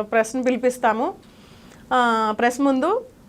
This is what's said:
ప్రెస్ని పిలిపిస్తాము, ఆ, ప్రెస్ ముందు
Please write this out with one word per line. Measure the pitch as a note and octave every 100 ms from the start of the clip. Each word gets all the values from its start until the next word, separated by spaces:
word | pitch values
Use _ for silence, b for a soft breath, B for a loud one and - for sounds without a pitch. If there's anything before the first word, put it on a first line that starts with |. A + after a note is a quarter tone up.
ప్రెస్ని | G#3+ A#3 A3 C4
పిలిపిస్తాము, | B3+ B3 B3 B3 A#3+ A3 D4 F#4+ - B B B B B B
ఆ, | B3+ A#3+ A3+ A3 G#3+
ప్రెస్ | A#3 A#3+
ముందు | C#4 C4 D#4 A4+ - -